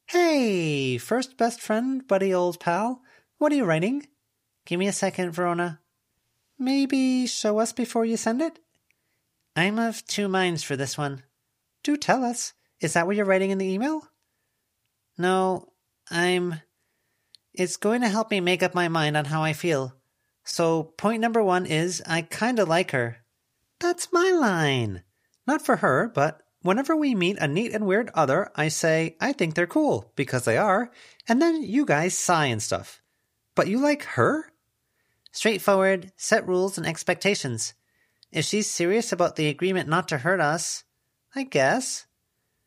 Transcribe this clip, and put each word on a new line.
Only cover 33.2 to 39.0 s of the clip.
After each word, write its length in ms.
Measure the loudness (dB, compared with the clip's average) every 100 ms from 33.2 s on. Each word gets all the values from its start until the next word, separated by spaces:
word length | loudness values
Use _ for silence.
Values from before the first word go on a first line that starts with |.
| _ _ _ -2
But 120 | 0
you 120 | 2
like 240 | 0 0
her? 480 | -2 0 2 2 -6 _ _ _ _ _ _ _ -16
Straightforward, 800 | -2 0 0 2 4 4 2 -4 -10
set 300 | 0 0 2
rules 300 | 0 0 -2
and 100 | -4
expectations. 840 | -4 -2 0 0 0 -2 -6 -8 -12 _ _ _ _ _
If 120 | -6
she's 260 | -2 -2 -2
serious 420 | -2 0 0